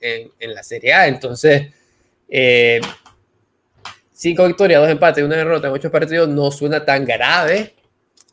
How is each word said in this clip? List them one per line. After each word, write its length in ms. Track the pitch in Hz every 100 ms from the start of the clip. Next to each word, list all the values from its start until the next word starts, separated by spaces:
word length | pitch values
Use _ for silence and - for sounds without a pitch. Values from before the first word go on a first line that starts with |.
en, 300 | 120 113 113 -
en 160 | 113
la 80 | 104
Serie 300 | - 120 123
A. 140 | 165 170
Entonces, 600 | 131 127 127 156 143 143 _ _ _ _ _ _
eh, 520 | 135 127 123 120 117 117 - _ _ _ _ _ _ _ _ - - _ -
cinco 220 | 170 170 180
victorias, 340 | 175 196 156
dos 100 | 151
empates 300 | 151 170 156
y 60 | 143
una 100 | 160
derrota 320 | 160 160 143
en 60 |
ocho 160 | 135 160
partidos 360 | 156 156 165 165
no 200 | 143 143
suena 320 | 143 147 151
tan 220 | 151 139
grave, 720 | 131 113 127 175 160 190 214 _ _ _ _ _ _